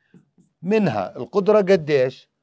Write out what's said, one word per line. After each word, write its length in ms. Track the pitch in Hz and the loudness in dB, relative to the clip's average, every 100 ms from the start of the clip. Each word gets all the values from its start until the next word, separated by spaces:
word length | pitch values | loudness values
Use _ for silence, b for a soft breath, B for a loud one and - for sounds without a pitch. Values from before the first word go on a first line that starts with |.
| b b _ _ _ _ | b b _ _ _ _
منها 540 | 175 220 180 107 90 - | -2 0 0 -2 -6 -10
القدرة 420 | - 208 196 214 | -6 -2 2 2
قديش؟ 720 | 185 196 147 143 127 - _ _ | 2 0 2 0 0 -4 _ _